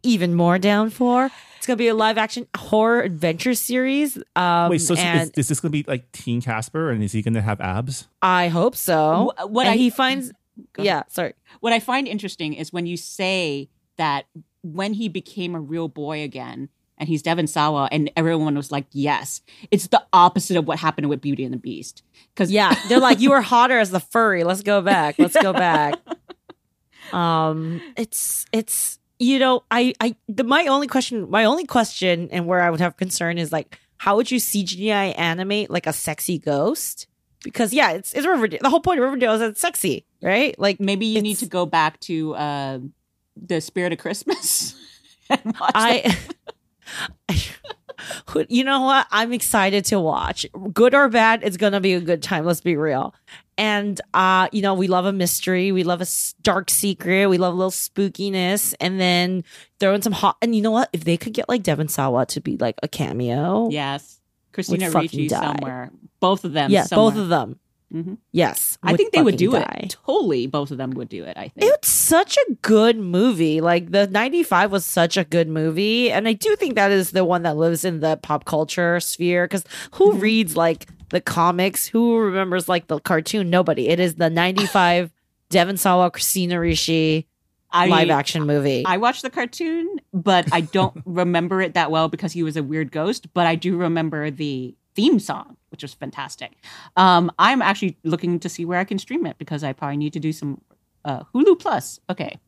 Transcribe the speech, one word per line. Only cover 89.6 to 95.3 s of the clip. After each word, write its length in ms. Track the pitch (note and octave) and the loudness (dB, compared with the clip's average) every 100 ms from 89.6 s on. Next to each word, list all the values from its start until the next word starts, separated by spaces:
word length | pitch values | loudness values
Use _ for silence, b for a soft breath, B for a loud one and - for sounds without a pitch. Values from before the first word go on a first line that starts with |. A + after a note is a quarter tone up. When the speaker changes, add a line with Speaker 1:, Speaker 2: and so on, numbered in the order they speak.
| E4 E4 E4+ F#4+ _ | -4 -2 -4 -8 _
Speaker 3:
but 400 | F#3+ F#3 F3+ D#3 | -4 2 2 2
I 100 | E3+ | 0
don't 360 | D#3+ G3 F#3 E3+ | 0 0 0 -2
Speaker 1:
<laughs> 40 | F#3 | -8
Speaker 3:
remember 560 | F3 F3+ E3+ E3+ F#3+ | -2 0 0 0 -2
it 140 | F#3 F3+ | -2 -2
that 160 | D#3 | 0
well 180 | D#3+ D#3+ | 0 0
because 240 | D#3+ F3 | -2 -6
he 80 | E3+ | -4
was 160 | D#3+ D#3 | -4 -4
a 60 | |
weird 280 | C#3 D#3 D3 | -4 -4 -4
ghost. 400 | D3+ E3 B3+ - - | -4 -4 -4 -4 0
But 100 | E3+ | 2
I 80 | E3 | 2
do 220 | F#3 F3 | -2 -2
remember 540 | F3 E3+ D#3+ D3+ D3+ | 0 0 -2 -4 -6
the 440 | C#3 D3+ C3 B2+ - _ - | -6 -6 -6 -10 -14 _ 0
theme 240 | B3 C4 | 4 4
song, 380 | - | 0